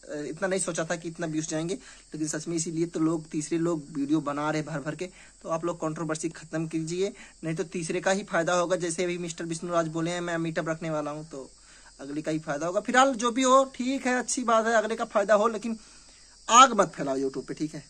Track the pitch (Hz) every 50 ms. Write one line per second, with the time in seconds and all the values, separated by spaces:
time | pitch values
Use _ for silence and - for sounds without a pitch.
0 | - - - 147 147 - - 160 196 190 185 190 185 - 170 170 165 160 180 170
1 | 165 175 165 - 175 160 151 156 151 - 165 156 165 170 190 - - - - -
2 | - - - 156 156 151 - 156 156 165 170 165 156 180 160 160 170 170 - 170
3 | 160 160 170 160 156 - - 160 151 - 170 165 165 170 175 156 139 - - 143
4 | 139 139 151 160 143 143 143 143 147 151 156 156 147 143 156 156 135 156 151 156
5 | 180 180 - - - - - - - - 165 165 165 170 170 165 160 160 156 160
6 | 170 156 156 160 - 165 165 - - - - 160 165 160 170 160 160 156 175 180
7 | 190 208 - - - - - - - 160 165 170 185 170 - 180 165 160 175 180
8 | 170 190 196 196 202 - 196 175 165 160 175 180 170 165 185 175 170 175 160 -
9 | 185 180 180 180 175 170 165 - 175 165 165 165 - 175 175 170 165 160 156 165
10 | 160 170 175 175 175 175 170 165 165 165 160 175 160 160 160 160 175 160 156 151
11 | 147 147 147 156 156 156 - 135 127 127 - - - - - - - - - -
12 | 139 139 143 151 151 160 156 156 156 160 143 143 156 170 180 208 208 - 233 254
13 | 262 277 269 208 247 240 226 262 262 254 254 269 269 269 - - 247 254 277 269
14 | - 254 254 254 233 - - 277 247 220 233 226 220 226 233 220 208 220 226 226
15 | 233 226 - 220 202 196 220 202 208 233 226 208 - 233 226 220 - - - -
16 | - - - - - - - - - - 220 240 262 262 233 202 190 165 - -
17 | 151 139 135 135 135 135 139 139 123 - 139 - 156 151 - 147 - -